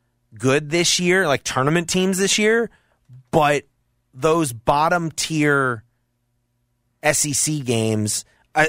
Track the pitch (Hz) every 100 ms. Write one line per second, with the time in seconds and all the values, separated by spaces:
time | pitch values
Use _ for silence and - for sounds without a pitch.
0 | _ _ _ 107 131 143 147 170 170 -
1 | 175 185 170 127 - 131 139 170 165 185
2 | 190 185 196 - 214 233 226 _ _ _
3 | _ 127 - 165 147 147 - _ _ _
4 | _ 127 156 165 147 117 - 143 160 180
5 | 160 - - 160 147 139 131 113 - _
6 | _ _ _ _ _ _ _ _ _ _
7 | 151 143 151 131 156 151 123 113 110 107
8 | 104 - - _ _ 151